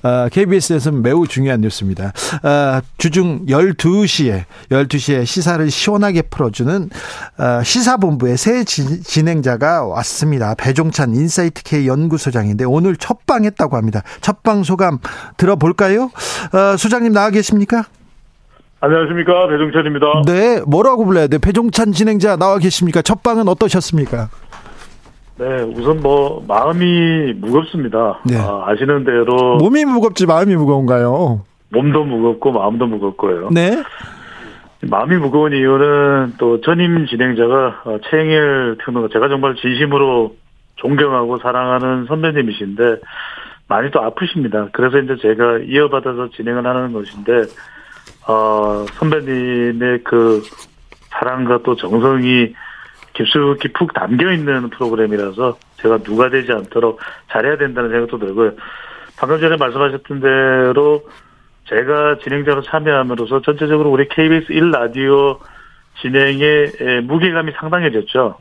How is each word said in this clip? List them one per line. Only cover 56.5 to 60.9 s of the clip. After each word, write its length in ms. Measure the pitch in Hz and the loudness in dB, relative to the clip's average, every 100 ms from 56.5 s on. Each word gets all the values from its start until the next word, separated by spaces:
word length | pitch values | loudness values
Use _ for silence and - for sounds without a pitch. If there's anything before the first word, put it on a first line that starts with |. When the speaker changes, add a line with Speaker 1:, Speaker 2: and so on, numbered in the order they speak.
Speaker 2:
않도록 460 | 113 95 120 117 113 - - _ | -4 -2 0 0 -2 -12 -20 _
잘해야 280 | 110 123 151 | -2 -2 -2
된다는 320 | 143 123 120 | -2 -2 -2
생각도 280 | 117 117 120 | -2 -4 -6
들고요. 340 | 101 98 113 - - - - - - - | -6 0 0 -2 -18 -20 -20 -20 -20 -8
방금 240 | 131 156 | -2 0
전에 160 | 160 160 | 0 0
말씀하셨던 640 | 131 123 143 135 - 139 | -2 0 -2 -2 -8 -2
대로 840 | 135 135 131 131 127 127 147 | 0 2 2 2 2 2 2